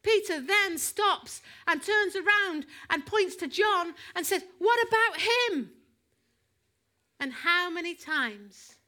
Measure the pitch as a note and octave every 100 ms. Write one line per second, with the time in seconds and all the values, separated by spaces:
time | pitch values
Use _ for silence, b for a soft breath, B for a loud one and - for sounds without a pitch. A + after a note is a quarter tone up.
0 | - A4 G#4 D#4+ C4 G4+ G4 E4 - -
1 | G4+ E4+ - - B B - D#4 - G#4+
2 | G4 G4+ F#4+ G#4 G4 D4+ - B B D#4+
3 | - G#4+ F#4 F#4 D4+ E4+ G#4+ F#4+ E4+ D4
4 | B F4+ D#4+ F#4+ - _ G4 A#4+ A#4 A4
5 | A4+ D#4+ G4+ A#4+ A#4+ D#4 G3+ - _ _
6 | _ _ _ _ _ _ _ _ _ _
7 | _ _ C4+ B3 E4+ F4 F4+ E4+ E4+ E4+
8 | - D#4 B3 G#3 G3+ - - _